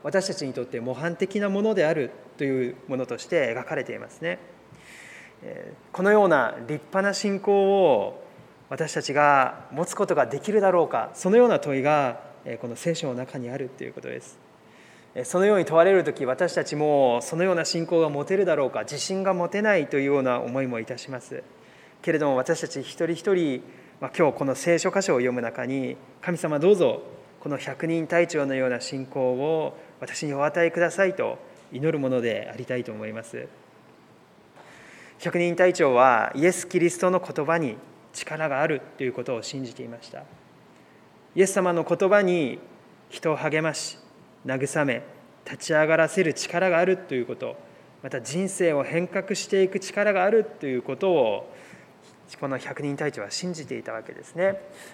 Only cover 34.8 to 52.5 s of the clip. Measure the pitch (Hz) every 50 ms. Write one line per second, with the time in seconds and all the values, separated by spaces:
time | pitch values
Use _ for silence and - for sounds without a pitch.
34.8 | - - - - - - - - - 175 - 175 175 175 170 175 180 180 180 -
35.8 | 165 139 123 120 131 131 120 110 107 117 - 135 151 180 180 - - - - 175
36.8 | 175 170 165 - 190 180 185 180 185 - - - 147 147 165 170 160 127 104 -
37.8 | - - - - - - - - - - 156 156 156 151 139 131 151 165 156 131
38.8 | - - - - 139 127 120 - 120 - 123 113 107 - - 135 131 117 117 -
39.8 | 127 117 117 117 - - - 139 147 - - - - - - - - - - -
40.8 | - _ - _ _ _ _ _ _ _ - 165 190 190 196 202 180 180 175 170
41.8 | 156 - 175 170 196 185 208 202 202 180 180 175 151 120 - - - - - -
42.8 | - - - - - - - - - 165 151 139 151 156 147 156 160 160 143 -
43.8 | - - - - - - - - - - - - - 131 131 131 139 139 - 160
44.8 | 147 139 120 120 - - - - - - - - - - - - - - 160 151
45.8 | 156 156 160 160 165 156 - 190 180 160 135 - - - - 175 190 185 170 165
46.8 | 180 185 185 185 - - 139 127 120 123 120 - 127 117 - - - - - -
47.8 | - - - - - 131 147 131 117 113 143 180 196 185 - - 185 170 151 143
48.8 | 131 - 151 165 180 175 - 196 185 - 208 - - - 208 196 190 185 190 196
49.8 | 196 - - 202 208 208 202 190 180 202 220 226 208 214 - - - 139 127 123
50.8 | - - 135 - 190 190 175 151 123 110 101 95 - - - - - - - -
51.8 | - - - - - - - - - - - - 147 139